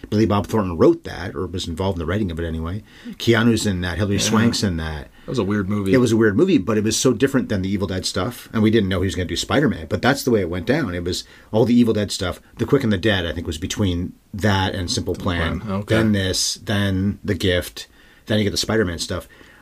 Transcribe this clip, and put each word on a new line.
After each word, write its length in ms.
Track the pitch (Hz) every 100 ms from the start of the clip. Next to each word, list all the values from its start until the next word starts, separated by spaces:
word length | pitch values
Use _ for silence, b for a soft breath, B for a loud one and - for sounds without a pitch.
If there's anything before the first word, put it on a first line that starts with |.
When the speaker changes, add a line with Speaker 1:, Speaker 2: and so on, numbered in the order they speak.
| B
Speaker 1:
Billy 160 | 107 107
Bob 200 | 101 101
Thornton 300 | 110 95 82
wrote 280 | 143 170
that, 300 | 92 87 92
or 120 | - 90
was 200 | 92 87
involved 300 | 82 95 85
in 20 |
the 60 | 80
writing 240 | 101 95
of 80 | 80
it 60 | 82
anyway. 360 | 80 82 104 - B 240 B
Keanu's 480 | 117 113 117 110 104
in 140 | 90
that. 180 | 87 85
Hilary 180 | 101 101
Speaker 2:
Yeah. 60 |
Speaker 1:
Swank's 400 | 107 107 117 -
in 140 | 104 82
that. 320 | 80 78 - - b
Speaker 2:
That 40 |
was 80 | 131
a 60 |
weird 240 | 95 104 95
movie. 240 | 104 95
Speaker 1:
It 60 | 127
was 140 | 107
a 40 | 110
weird 200 | 110 98
movie, 200 | 190 147
but 200 | 95 107
it 60 |
was 120 | 107 -
so 160 | 131
different 360 | 110 135 127 -
than 140 | 101
the 60 | 95
Evil 200 | 98 98
Dead 180 | 92 -
stuff. 420 | 98 104 - -
And 100 | 110
we 80 | 107
didn't 180 | 110 92
know 120 | 95
he 40 | 95
was 80 | 90
gonna 120 | 82
do 80 | 82
Spider-Man, 500 | - 123 139 82 80
but 140 | 95
that's 200 | 117 139
the 80 | 135
way 100 | 110
it 80 | 85
went 180 | 90 85
down. 280 | 147 110
It 100 | 87
was 200 | 87 87 - B B
all 120 | 107
the 100 | 117
Evil 200 | 120 117
Dead 160 | 104 101
stuff. 280 | - 90 - - b
The 60 |
Quick 200 | 110 139
and 80 | 113
the 40 | 98
Dead, 280 | 110 95 82
I 60 |
think, 140 | 76 85
was 120 | 78
between 540 | 90 - 98 85 87 - _
that 420 | 95 104 95 95
and 160 | 95 87
Simple 240 | - 85
Speaker 2:
Simple 100 | 85
Speaker 1:
Plan. 360 | 98 85 85 82
Speaker 2:
Plan. 120 | 110 98
Okay. 140 | 104 110
Speaker 1:
Then 160 | 110
this, 460 | 101 92 90 - -
then 540 | - 101 101 95 101 95
The 100 | 95
Gift, 520 | 92 95 87 - - - b b b b
then 120 | 107
you 60 |
get 60 | 101
the 60 | 85
Spider-Man 420 | - 110 90 82
stuff. 300 | - 85 - B B B